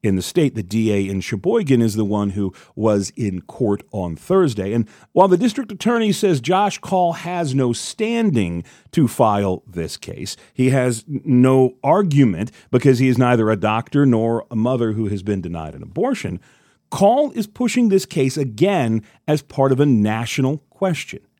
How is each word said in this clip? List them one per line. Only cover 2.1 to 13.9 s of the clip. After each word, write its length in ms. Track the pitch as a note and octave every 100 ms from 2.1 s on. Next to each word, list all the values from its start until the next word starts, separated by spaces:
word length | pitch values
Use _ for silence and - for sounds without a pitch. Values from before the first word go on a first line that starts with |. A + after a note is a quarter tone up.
| G#2 G2+
who 220 | G2 G2 - - -
was 320 | G#2+ G#2 F#2+ -
in 240 | G#2+ F#2
court 420 | - - A#2 G2+ -
on 260 | G#2 F2+ D#2+
Thursday. 580 | - F#3+ E3+ G#2+ G2
And 120 | A2+ G#2+ - _
while 160 | - F#3+
the 100 | F3+
district 340 | A#3+ G#3 A#3
attorney 400 | G#3 A3 A#3 A3
says 300 | F#3+ - D3+
Josh 360 | A#2 F#3 G#3 -
Kaul 340 | - F#3+ F3
has 400 | E3 F3 F3+ D#3+
no 180 | C3 B2+
standing 920 | A#2 - - A3 A#3 A3+ B2+ F2+ E2+ - - _
to 160 | - B2
file 540 | - A2+ G2+ G2+ F2+ -
this 300 | F2+ D#2+ -
case, 400 | - - E2+ - _
he 180 | - B2+
has 360 | C3+ B2+ A2+ -
n-, 140 | C#3
no 500 | - B2 C3 C3 B2+ -
argument 720 | C#3 F3+ F#3+ C#3+ B2+ E2+ A2 - _
because 280 | C3 C#3+ B2
he 100 | B2+
is 80 | A#2+
neither 320 | B2 A#2+ G#2+
a 80 | G#2+
doctor 480 | G#2+ G#2+ -